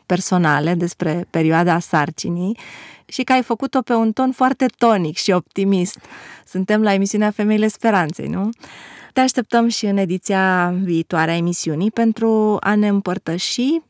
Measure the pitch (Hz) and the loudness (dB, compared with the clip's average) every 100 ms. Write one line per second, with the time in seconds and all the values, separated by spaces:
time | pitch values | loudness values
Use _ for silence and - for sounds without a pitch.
0 | - 180 - 185 165 143 151 175 170 - | -4 -2 0 2 2 2 0 -2 -2 -4
1 | 175 170 175 165 160 160 175 170 - 160 | -4 -4 -4 0 2 2 2 0 0 0
2 | 147 156 175 170 180 233 - - - - | -2 -4 -6 -4 -6 -6 -12 -20 -20 -20
3 | - - 254 262 240 233 269 269 233 233 | -14 -6 0 0 0 -4 -2 -2 0 0
4 | 226 214 262 254 254 262 254 - 233 208 | 0 0 -2 2 0 0 -4 0 2 2
5 | 165 160 - 180 - - 196 196 180 - | 0 -4 0 0 0 -2 0 2 0 -4
6 | - - - - - 185 190 214 214 196 | -12 -20 -20 -20 -10 -6 0 2 2 2
7 | 196 208 214 208 208 214 214 - 226 202 | 0 0 0 0 0 2 0 0 2 2
8 | 156 - 139 170 202 233 - - - - | 0 -4 -6 -4 -4 -6 -14 -20 -20 -20
9 | - - 262 - 220 240 233 220 208 196 | -6 0 0 0 0 2 2 0 0 0
10 | 185 180 - 196 190 185 175 180 190 165 | 0 -2 -2 0 2 2 0 -2 0 -2
11 | 160 170 160 170 170 175 - 151 202 226 | 0 0 0 0 0 -2 -2 -2 -2 0
12 | 226 214 226 220 214 208 - 208 208 202 | 0 0 0 2 2 0 0 0 2 0
13 | 196 180 - 170 - - 254 330 | -2 -6 -4 -6 -4 -4 -2 -2